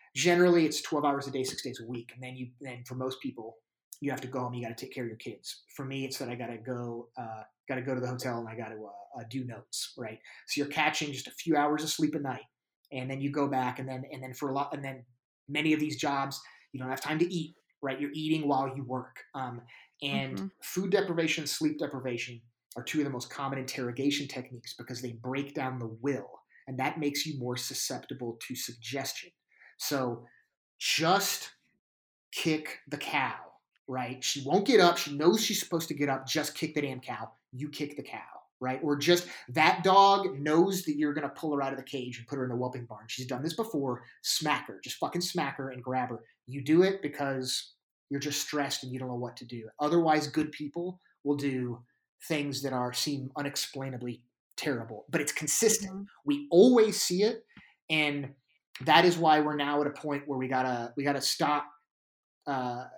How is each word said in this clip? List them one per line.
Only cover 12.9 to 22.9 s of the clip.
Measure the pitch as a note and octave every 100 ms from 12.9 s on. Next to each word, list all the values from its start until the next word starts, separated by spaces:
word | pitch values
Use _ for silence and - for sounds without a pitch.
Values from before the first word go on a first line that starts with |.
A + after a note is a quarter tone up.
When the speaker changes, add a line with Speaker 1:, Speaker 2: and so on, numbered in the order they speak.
Speaker 1:
and | C3+ B2+
then | C3+
you | C#3
go | C#3+ C#3+
back, | C3 B2+ B2+
and | C3
then, | B2+ C3+
and | C#3
then | C3
for | B2+ C#3+
a |
lot, | C#3 C#3+
and | D3
then | C#3 C3 - _ _ _ -
many | D3 D#3
of | D3+
these | D3+ B2+
jobs, | D3+ C#3 C#3 - - - _
you | C3
don't | C3
have | C3
time | D3 D#3
to | F3
eat, | F3+ D#3+ - _ _
right? | C#3 C3
You're | C#3+
eating | D3 D#3 D#3 C#3+
while | C3+ C3+
you | C3+ A#2+
work. | B2+ B2 - - C#3
Um, | B2+ A#2+ - - - _
and | C#3+ C#3 C3+ B2+
Speaker 2:
Mm-hmm. | F#3+ -
Speaker 1:
food | - - F#3+
deprivation, | F#3+ F#3+ E3 D#3+ - C#3+
sleep | - D3+ D3
deprivation | F3 C#3 C3 A#2+ - A#2+ - _ _ -
are |
two | -